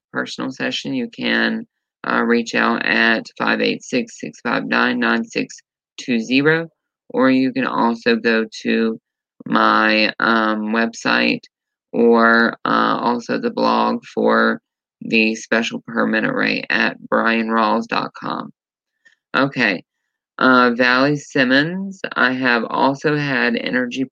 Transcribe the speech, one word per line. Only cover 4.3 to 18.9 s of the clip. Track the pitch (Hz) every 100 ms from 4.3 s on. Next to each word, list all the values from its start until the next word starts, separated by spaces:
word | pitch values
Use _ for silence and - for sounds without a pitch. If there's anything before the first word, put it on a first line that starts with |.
| -
five | 117 107 107
nine, | 117 123 123
nine | 117 117
six | 233 113 - - _ _ _ -
two | - 117
zero, | 113 131 147 165 165 _ _ _ _
or | - 131
you | 131 131
can | 127 123
also | - 117 117 120 113
go | 117 113 110 -
to | 120 113 113 113 _ _ _ _ -
my, | 110 110 107 110 107 107 -
um, | 110 113 110 107 107
website | 113 113 - 123 120 120 - - _ _ _ _
or, | - 117 117 117 117 117 - -
uh, | 113 110 107
also | 113 120 117 117
the | 117
blog | 113 117 113 113 117
for | - 110 113 113 113 113 _ _ _ -
the | - 110 110 113
special | - 113 117 117 -
per | 113 110
minute | 110 101
rate | 104 107 101 -
at | 101 110 - -
brian | 110 113 113 110
rawls | 113 107 113 113
dot | 98 -
com. | - - - - - _ _ _